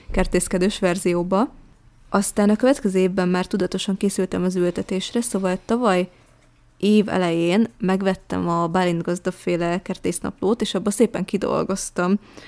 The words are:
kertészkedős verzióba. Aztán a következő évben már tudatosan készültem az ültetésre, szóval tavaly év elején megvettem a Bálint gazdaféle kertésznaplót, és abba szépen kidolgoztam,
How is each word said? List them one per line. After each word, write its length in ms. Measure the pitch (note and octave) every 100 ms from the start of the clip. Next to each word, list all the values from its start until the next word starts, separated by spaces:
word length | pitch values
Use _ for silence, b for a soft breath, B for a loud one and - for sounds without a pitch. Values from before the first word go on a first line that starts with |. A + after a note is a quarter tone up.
| B
kertészkedős 680 | - F#3 F3+ - F#3 F#3 -
verzióba. 720 | F#3 F3+ F#3+ F3 F3 F#3+ C4+ - - - - _ -
Aztán 420 | G3+ G3+ - G#3
a 60 | G#3+
következő 420 | B3 C#4 G#3 F#3+
évben 300 | F#3 F#3+ F3+
már 180 | F3+ F#3
tudatosan 500 | G#3 F3+ G3 - G3
készültem 460 | G3+ - F#3 F#3
az 140 | F3+ F#3
ültetésre, 640 | F3 F3 G3 F#3+ - A#3
szóval 380 | A#3 G3 F#3+ F#3
tavaly 460 | - A#3 B3 F3+ F3+ b b b _ _ _ -
év 280 | G3 G#3+ G3+
elején 600 | F#3 F3 E3 E3+ F#3 A3+ -
megvettem 680 | F3+ F#3+ G3 F#3 - F#3 F3
a 180 | E3+ E3+
Bálint 360 | F3+ F3+ E3+
gazdaféle 800 | E3+ F3+ - F3+ - F3 E3+ F3
kertésznaplót, 800 | - F#3 F3+ F3 - - F#3 A3
és 140 | G#3
abba 160 | F#3+ F#3+
szépen 340 | G3+ G#3+ F#3
kidolgoztam, 920 | G3 G3 - D3+ D#3+ G3 - - F3+ G3+ B B